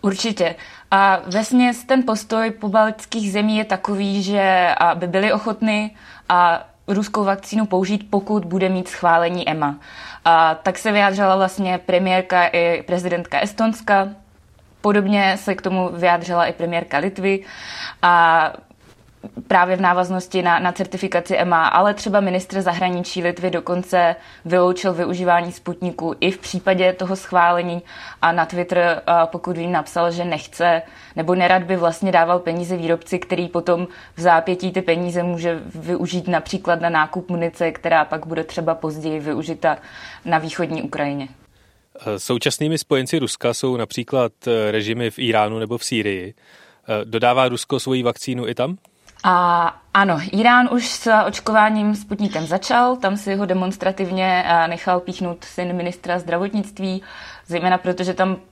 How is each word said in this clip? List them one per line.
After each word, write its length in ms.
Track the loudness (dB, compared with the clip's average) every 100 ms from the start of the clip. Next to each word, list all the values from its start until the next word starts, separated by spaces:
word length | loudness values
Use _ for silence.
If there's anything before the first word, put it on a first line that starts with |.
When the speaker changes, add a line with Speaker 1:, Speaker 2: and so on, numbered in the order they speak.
Speaker 1:
Určitě. 520 | -2 -2 -4 0 -2 -2 -16 -20 0
A 300 | 4 6 4 0
vesměs 580 | -4 2 4 4 0
ten 180 | 0 2
postoj 480 | 2 -2 -2 -2 -2
pobaltských 840 | -2 0 4 2 0 -8 -4 -2
zemí 240 | 0 0 0
je 80 |
takový, 580 | 0 -2 -2 -2 -2 -2
že, 520 | 0 2 4 4 4 4
aby 280 | 2 2 0
byli 260 | 0 2
ochotny 640 | 0 -2 -2 0 0 -4 -10 -20 -20 _
a 400 | 4 4 2 -4 _ -2
ruskou 360 | -2 0 0
vakcínu 420 | 0 -2 -2 -2 0
použít, 440 | 0 0 -2 0
pokud 340 | -4 0 -2
bude 240 | -2 -2 0
mít 200 | 0 -4
schválení 600 | -2 2 4 2 -2 -4
ema. 300 | -2 -2 -4 -12 -20 -18 -2
A 300 | 4 6 4
tak 240 | 2 -2 -2
se 140 | 0
vyjádřila 440 | 4 2 4 2 4
vlastně 440 | 2 0 -2 -2 0
premiérka 600 | 2 4 0 2 2 2
i 360 | 2 2 0
prezidentka 580 | -2 -4 -2 -4 -2 -2
Estonska. 680 | -2 0 -2 -2 2 2 2 -6 _ _ _ _ _ _
Podobně 560 | 2 2 4 2 2 0
se 180 | -2
k 80 | -4
tomu 260 | -2 -2 -2
vyjádřila 540 | 0 2 2 0 0 0
i 60 |
premiérka 460 | 0 -4 -4 -2 -2
Litvy. 460 | -2 -2 -2 -2 -4 -18 -16 -12 -14 0
A 500 | 4 6 6 4 2 -4 _ _ _ _ _ _ -16 -14 -2
právě 280 | 2 2 2
v 40 |
návaznosti 600 | 2 2 0 -4 -4 -2
na, 160 | 2 2
na 140 | 0
certifikaci 640 | -4 -6 -4 -2 -2 0 -2
ema, 300 | 2 2 4
ale 280 | 4 2
třeba 260 | 0 0 0
ministr 420 | 2 -2 -4 -4
zahraničí 600 | -2 -2 -2 -2 -6 -4
Litvy 280 | -4 -2 -4
dokonce 680 | -4 -4 -6 0 2 2 0 -10 -16
vyloučil 480 | 0 2 4 2 -2
využívání 600 | -2 -4 -2 2 2 0
Sputniku 640 | -10 -12 -6 -6 -4 -6 -2
i 100 | -2
v 80 | -2
případě 540 | -8 -4 0 2 2
toho 240 | 0 -4 -6
schválení 680 | 0 2 4 2 -2 -6 -10 -20 -20 -2
a 100 | 0
na 140 | 2 -2
Twitter, 560 | -2 0 2 2 0 2
a 200 | 2 2
pokud 300 | -2 -6 -6
vím, 160 | -2
napsal, 380 | -2 -2 -2 -2
že 140 | -2
nechce 580 | -4 -6 -8 0 2 2 -2 -20 -14 -6
nebo 180 | 0
nerad 280 | 2 4 4
by 140 | 2 0
vlastně 360 | 0 0 2
dával 260 | 4 4 2
peníze 380 | 0 -4 -4 -4
výrobci, 420 | -2 -2 -2 -6
který 300 | -4 -4 -2
potom 400 | -4 0 0 -2 -10 -20 0
v 40 |
zápětí 520 | 4 4 4 -2 -2
ty 100 | -4
peníze 400 | 0 0 0 -2
může 380 | -2 -2 -2 -4 -8
využít 540 | -12 -6 -4 -2 -4 -2
například 520 | -2 -2 -6 -2 0
na 80 | 0
nákup 420 | 0 0 -4 -6
munice, 420 | -4 -4 -2 -4
která 320 | -2 0 2
pak 220 | 2 -4 -6
bude 180 | -6
třeba 300 | -6 -6 -4
později 460 | -4 -4 -6 -6 -6
využita 560 | -6 -6 -6 -4 -2 -2 -8 -20 -20 -14
na 140 | -4 -2
východní 440 | -2 -6 -4 -4
Ukrajině. 460 | -8 -6 -4 -6 -10 -16 _ _ _ _ _ -12 -8 -8
Speaker 2:
Současnými 640 | -4 -2 -2 -2 -2 -4
spojenci 400 | 0 -2 0 -2
Ruska 360 | -2 -2 -4
jsou 220 | -2 -2 -2
například, 560 | -4 -8 -4 0 -2 _ -2
eh, 240 | 0 2
režimy 400 | 0 -2 -4 -4
v 80 | -4
Íránu 400 | 0 2 0 -2
nebo 200 | -6 -6
v 60 |
Sýrii. 500 | -4 -4 -2 -4 -8
Eh, 720 | -16 _ _ _ _ -6 -6
dodává 440 | -4 0 2 4 2
Rusko 320 | 0 -4 -4
svoji 220 | -2 0
vakcínu 460 | 0 -4 -6 -6 -6
i 60 |
tam? 220 | -4 -4 -6 _ _ _ _
Speaker 1:
A 420 | 0 2 2 2 0 -4 _
ano, 260 | 2 2 0 -2
Írán 360 | 2 4 6 4
už 160 | 0 -2
s 220 | -4 2 4 4
očkováním 680 | -2 0 4 4 2 0
Sputnikem 520 | -2 -4 -4 -2 -4 -2
začal, 500 | -4 0 2 2 0
tam 200 | -2 -4
si 180 | -4
ho 120 | -4 0
demonstrativně, 960 | 0 -2 -2 -4 -2 -4 -2 0 0 2
eh, 220 | 2 2
nechal 320 | -2 -2 -2
píchnout 440 | -2 -6 -6 -8
syn 320 | -12 -8 -6 -4
ministra 420 | -6 -8 -6 -6
zdravotnictví, 840 | -2 -4 -2 -4 -6 -6 -6 -6 -8 -20 -20 -20 -8
zejména 320 | -2 0 0
protože 360 | 0 -4 -4
tam 220 | 0 -2 -2 -10